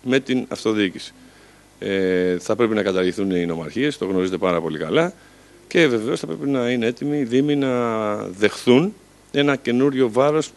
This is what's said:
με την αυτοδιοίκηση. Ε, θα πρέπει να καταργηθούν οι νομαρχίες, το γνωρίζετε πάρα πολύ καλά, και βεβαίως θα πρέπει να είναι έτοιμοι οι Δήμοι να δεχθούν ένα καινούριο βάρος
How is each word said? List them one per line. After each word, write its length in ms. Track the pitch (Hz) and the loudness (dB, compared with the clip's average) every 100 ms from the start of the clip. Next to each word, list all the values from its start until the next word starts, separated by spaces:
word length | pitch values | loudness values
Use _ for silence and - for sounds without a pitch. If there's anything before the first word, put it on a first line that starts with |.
με 160 | 127 131 | -2 -2
την 260 | 131 127 117 | 0 -4 -4
αυτοδιοίκηση. 680 | - 117 107 98 107 - - - - - - - - | -4 -2 0 0 -2 -16 -20 -20 -20 -20 -20 -20 -10
Ε, 580 | 101 98 92 92 90 90 | -4 0 0 0 0 -2
θα 160 | - 107 | -2 0
πρέπει 180 | 113 107 | 2 2
να 60 | |
καταργηθούν 500 | 98 92 92 87 98 | 0 0 0 0 0
οι 140 | 90 87 | 0 -2
νομαρχίες, 520 | 82 78 110 147 139 | -4 -6 -4 -4 -2
το 80 | 95 | -4
γνωρίζετε 320 | 95 92 90 | -2 -2 0
πάρα 240 | 95 85 | 0 0
πολύ 160 | 82 76 | -2 -6
καλά, 360 | 78 135 175 - - - - - - | -2 0 0 -4 -20 -20 -20 -20 -2
και 200 | 175 156 | 2 4
βεβαίως 320 | 117 113 175 | 2 -2 -4
θα 80 | - | -6
πρέπει 220 | - 143 | -6 -2
να 200 | 135 120 | 0 0
είναι 160 | 123 113 | 0 -2
έτοιμοι 320 | 120 143 147 | -2 -4 -2
οι 60 | |
Δήμοι 320 | 120 127 147 147 | 0 0 2 0
να 600 | 135 123 117 110 107 104 | 0 0 0 -2 -2 -4
δεχθούν 760 | 104 92 104 - - 127 185 - - - _ | -6 0 0 2 4 6 6 -4 -20 -20 _
ένα 240 | 143 143 135 | 0 0 0
καινούριο 560 | - 123 143 131 123 | 0 2 2 2 0
βάρος 400 | 110 143 156 143 | 2 2 2 -2